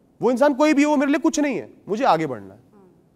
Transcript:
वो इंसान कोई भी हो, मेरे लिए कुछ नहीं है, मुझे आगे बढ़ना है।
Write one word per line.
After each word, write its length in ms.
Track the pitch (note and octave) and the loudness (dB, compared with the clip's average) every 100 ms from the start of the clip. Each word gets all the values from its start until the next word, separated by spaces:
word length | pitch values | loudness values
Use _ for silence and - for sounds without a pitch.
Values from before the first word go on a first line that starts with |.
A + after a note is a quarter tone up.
| _ _ | _ _
वो 80 | G#3 | -2
इंसान 240 | B3 C#4+ | 2 2
कोई 200 | B3 D4+ | 4 2
भी 80 | C#4 | 2
हो, 140 | D4 D4 | 2 2
मेरे 160 | C#4 | 0
लिए 80 | C#4+ | 0
कुछ 200 | D#4+ - | 0 -2
नहीं 160 | D4 G3 | -2 -4
है, 140 | G#2 - - | -10 -16 -10
मुझे 160 | G#3 | -2
आगे 220 | A#3 D#3+ D#3 | 0 0 -2
बढ़ना 280 | A#2 G2 | -8 -14
है। 140 | G#2 _ _ F#3 _ _ | -20 _ _ _ _ _